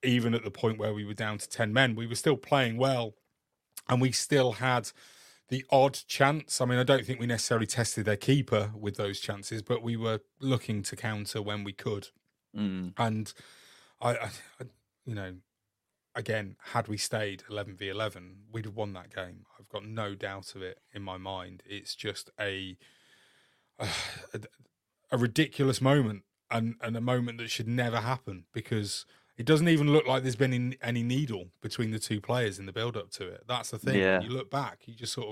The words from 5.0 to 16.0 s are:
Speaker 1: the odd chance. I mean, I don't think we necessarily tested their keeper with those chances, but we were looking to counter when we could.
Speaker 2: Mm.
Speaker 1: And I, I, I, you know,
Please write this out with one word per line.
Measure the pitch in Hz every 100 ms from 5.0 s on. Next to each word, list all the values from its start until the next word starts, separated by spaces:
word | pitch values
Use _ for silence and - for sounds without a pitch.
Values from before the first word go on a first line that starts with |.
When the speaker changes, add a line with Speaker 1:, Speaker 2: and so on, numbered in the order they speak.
| - - - _ _
Speaker 1:
the | 131 -
odd | 139 139 135 -
chance. | - 135 151 - -
I |
mean, | 123 123
I |
don't | 127 135 117
think | 127
we | 120
necessarily | 113 - 117 110
tested | - 113 - 107
their | 101
keeper | - 139 127 110 101
with | 107 107 101
those | 101 101
chances, | - 101 98 113
but | 104 120
we | 117 117
were | 113 110 _ _
looking | 135 127 - 107
to | 98 107
counter | 117 107 104 110
when | 101 104
we | 101
could. | 98 - 104 98 _ _ _ _ 107
Speaker 2:
Mm. | 104 95 90 90
Speaker 1:
And | 117 110 104 - - - - - _ _
I, | 120 117
I, | 117 - - _
I, | 120 _ _ _
you | -
know, | 107 95 92 _ _ _ _ _ _